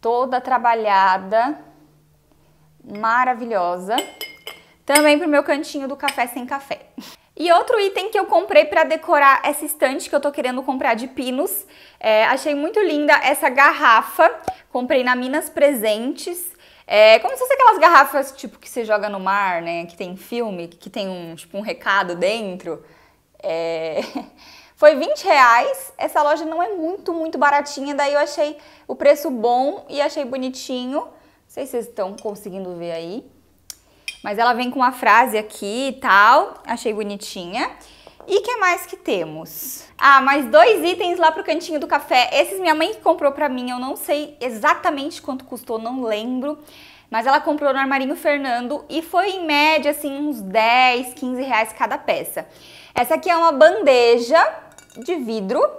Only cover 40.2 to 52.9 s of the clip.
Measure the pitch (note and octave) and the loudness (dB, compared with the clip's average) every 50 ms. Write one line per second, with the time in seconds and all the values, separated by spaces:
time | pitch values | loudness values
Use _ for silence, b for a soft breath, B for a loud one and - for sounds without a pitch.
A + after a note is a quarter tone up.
40.2 | B3+ C4 C#4 D4 C#4 A3+ A3 D4+ E4+ B4 A4 F4 D4 F4 F4+ F4 G#4 F4 F4 F4+ | 4 2 0 0 0 4 6 6 8 8 6 2 0 -2 -2 -2 -2 -4 0 2
41.2 | E4 D#4 D#4+ F#4+ - - D#4 D#4+ E4+ - D#4+ D4 D4 D4+ E4+ C#4+ - - C4 B3+ | 2 2 2 0 -4 -4 -4 -4 -4 -6 -6 -6 -4 -2 -2 -4 -2 2 2 2
42.2 | B3 - - C#4 F4 E4+ G4 F#4+ F#4 E4 D#4 D#4 D#4+ F#4+ A4 - - - D#4+ E4+ | 2 4 2 2 0 0 0 -2 0 0 2 2 0 -4 -4 -2 0 0 0 2
43.2 | D#4 C#4 C#4 - D4+ C#4+ B3+ B3+ B3 B3 B3 B3 B3 C4 E4+ - - - D4+ D4 | 0 -2 0 0 -4 -2 -2 -4 -6 -8 -8 -8 -8 -8 -8 -10 -4 -4 -4 -4
44.2 | D4+ C#4+ - _ A#3+ B3+ A#3 G#3+ A3 D4+ F4 E4 - F4+ D#4 C#4 C4+ D#4 E4+ - | -4 -8 -12 _ -8 -8 -6 -2 0 0 0 2 0 -4 -4 -2 -8 -10 -10 -12
45.2 | - - B3+ C4 - - B3+ A#3 - - A#3 A3 A3 A3+ B3+ C4 B3+ A3 G#3+ G#3 | -12 -10 -10 -10 -12 -14 -16 -16 -10 -8 -8 -8 -6 -8 -8 -6 -4 -4 -4 -4
46.2 | A3 B3 B3+ B3+ B3 D4 D4+ D4+ B B B B B B B B B B - A3+ | -4 -6 -6 -6 -6 -6 -8 -10 B B B B B B B B B B -6 -2
47.2 | A#3 C4 C4+ D4+ D4 E4 D4 D4 C#4+ C#4 C4 C4+ C4+ C4 C#4 C4+ C4 C4 D#4 E4+ | 0 2 0 2 0 -2 -4 0 0 0 0 0 -2 -2 -2 -2 -2 -4 -6 -2
48.2 | - D#4+ C#4+ C#4+ C4+ C4+ A#3+ A#3+ B3 A#3+ D4 C#4+ - - - D#4 D#4+ - - F4 | -2 -2 -2 0 -2 -4 -4 -4 -4 -6 -8 -8 -8 -6 -8 -8 -8 -2 0 0
49.2 | F#4 G4+ F#4+ F#4+ F4 D#4 D4 C#4+ D4 D#4 D#4+ D4+ B3 C#4+ D4+ D4 - C#4+ C#4 C#4 | 0 0 -2 -4 -4 -2 0 2 2 2 2 2 0 -2 -4 -4 -6 -8 -6 -4
50.2 | D4 D4+ C#4+ A3+ G3 F#3+ F#3+ A3 A3 A3+ A#3 B3+ B3+ B3+ B3 A#3+ C4 B3+ - - | -6 -6 -6 -6 -8 -2 0 2 2 4 4 4 4 2 2 0 -4 -8 -10 -8
51.2 | - B3+ B3+ B3 C4 C4+ A#3+ G#3+ A3+ A3+ - - C4+ G#3 B3+ C#4+ - - F#3+ D3 | -6 -6 -6 -6 -4 -2 -2 -2 -2 -2 -4 -6 -4 -4 -4 -6 -4 -4 -4 -4
52.2 | D3+ - - A3+ G#3 B B B B B B B B B | -4 -8 -10 -10 -12 B B B B B B B B B